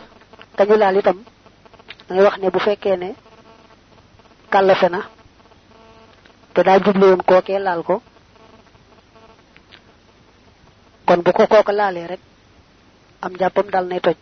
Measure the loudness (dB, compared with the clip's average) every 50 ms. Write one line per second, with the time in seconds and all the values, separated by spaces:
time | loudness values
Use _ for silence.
0 | -14 -20 _ _ _ _ -20 -20 -20 -10 -4 -2 2 2 4 4 4 2 2 2
1 | 0 0 -2 -2 -6 -18 _ _ _ -20 _ _ _ _ -20 -20 _ -20 -20 -20
2 | _ -6 0 2 2 2 2 0 -4 -4 -4 -2 -2 -2 -4 -2 -2 -4 -4 -4
3 | -4 -10 -14 -16 _ _ -20 -20 _ -20 -20 -20 -20 _ _ _ _ _ _ -20
4 | _ _ _ _ _ _ _ _ _ _ -2 0 2 2 2 2 2 0 -2 -4
5 | -8 -12 -16 -20 _ _ _ _ _ _ _ _ _ _ -20 -20 -20 -20 -20 -20
6 | -20 -20 _ _ _ -20 _ _ _ _ -4 -2 2 2 2 2 2 2 2 4
7 | 4 4 4 2 2 2 2 2 2 0 -4 -4 -4 -4 -4 -4 -4 -4 -6 -6
8 | -6 _ _ _ _ _ _ _ -20 -20 -20 -20 _ _ _ _ _ _ _ _
9 | _ _ _ -20 -20 -20 -20 _ _ _ _ -20 _ _ -20 -20 _ _ _ _
10 | _ _ _ _ _ _ _ _ _ _ _ _ _ _ _ _ _ _ _ _
11 | _ -2 -2 0 0 0 0 2 2 4 4 2 2 2 0 -2 -2 -4 -4 -8
12 | -10 -12 -14 -16 _ _ _ _ _ _ _ _ _ _ _ _ _ _ _ _
13 | _ _ _ _ -14 -14 -8 -4 -4 -2 -2 -2 -4 -2 -4 -4 -4 -4 -6 -4
14 | -2 -4 -4 -4